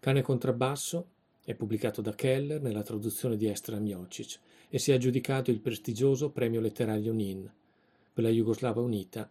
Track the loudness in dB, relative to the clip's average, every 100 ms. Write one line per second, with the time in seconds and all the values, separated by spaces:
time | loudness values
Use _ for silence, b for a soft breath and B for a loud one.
0 | 4 2 4 0 2 0 0 -2 -4 -6
1 | -8 _ _ _ -10 -6 -2 -2 -2 -2
2 | -6 -2 0 2 0 -2 -2 -4 -4 -4
3 | -4 -2 -2 0 0 -2 -6 -4 -4 -4
4 | -10 -12 -12 -14 b b b -2 4 4
5 | 6 2 0 -2 2 0 0 -6 -6 2
6 | 2 2 0 0 0 0 -2 0 -2 0
7 | 0 0 -2 -4 -10 -18 b b b b
8 | b 0 4 4 4 2 0 0 0 -2
9 | -4 -10 -12